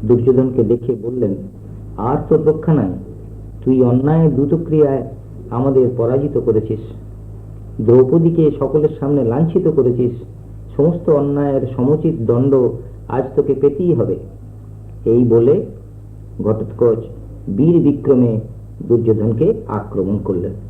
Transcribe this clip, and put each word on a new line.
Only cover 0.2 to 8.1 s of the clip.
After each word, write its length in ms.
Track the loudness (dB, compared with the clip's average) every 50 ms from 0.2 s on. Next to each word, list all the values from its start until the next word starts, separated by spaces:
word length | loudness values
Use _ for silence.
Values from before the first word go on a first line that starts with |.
| 4 4 4 4 4 2 2 0 2
দেখে 320 | 2 2 -2 0 -4 -4 -4 -4
বললেন, 320 | -6 -4 -2 -2 -2 -2 -4 -8 -14 -16 -18 -18 -16 -16 -16 -14 -14 -10
"আর 200 | -4 -2 -2 -2 -2 0 2
তোর 180 | 2 2 4
রক্ষা 280 | 2 0 0 2 2 2
নাই, 180 | 2 2 0 -4 -8 -10 -14 -16 -16 -16 -16 -16 -16 -16 -16 -16 -6 0
তুই 180 | 2 4 4 4
অন্যায় 480 | 4 4 2 2 2 4 4 4 4
দ্রুত 240 | 4 2 2 2 0
ক্রিয়ায় 520 | -2 0 0 2 4 4 4 2 -2 -4 -6 -12 -16 -18 -18 -16 -16 -12 -6
আমাদের 380 | -4 0 0 2 4 4 4 2 2
পরাজিত 440 | 0 0 0 0 0 0 0 -2 -2
করেছিস, 400 | 0 2 2 2 0 -2 -6 -6 -6 -12 -14 -16 -16 -16 -16 -16 -16 -16 -16 -16 -16 -16 -16 -16 -16 -14 -8 -4
দ্রৌপদীকে 680 | 2 6 6 6 6 6